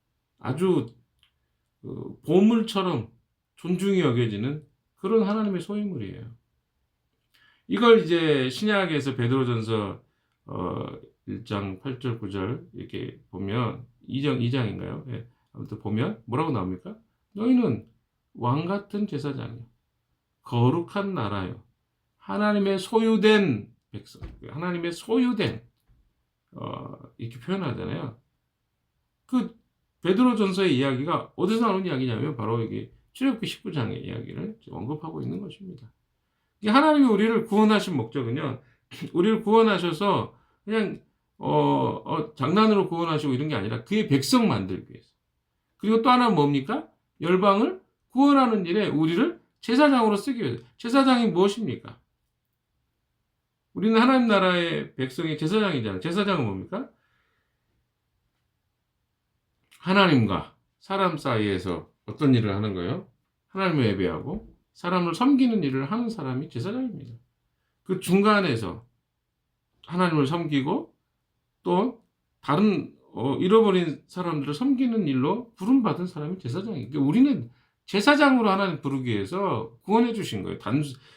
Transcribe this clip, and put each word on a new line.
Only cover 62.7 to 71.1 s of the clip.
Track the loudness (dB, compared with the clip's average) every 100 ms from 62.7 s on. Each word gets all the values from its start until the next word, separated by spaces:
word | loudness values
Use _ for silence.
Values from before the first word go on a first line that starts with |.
거예요? | -4 -4 -6 -8 _ _ _ _
하나님을 | -4 0 2 2
예배하고 | 2 -2 -4 -8 -10 -12 _ _
사람을 | _ -2 0 0
섬기는 | 2 4 4 4 2
일을 | 0 -2 -2
하는 | -4 -4
사람이 | -6 -6 -6 -6
제사장입니다. | -6 -6 -6 -6 -8 -16 -20 _ _ _ _ _ _
그 | -6 -6
중간에서 | 2 4 4 4 2 -2 -4 -10 -16 _ _ _ _ _ _ _ _ _ -8
하나님을 | 0 2 2 2
섬기고 | 0 -2 -2 0 -4 -6 _ _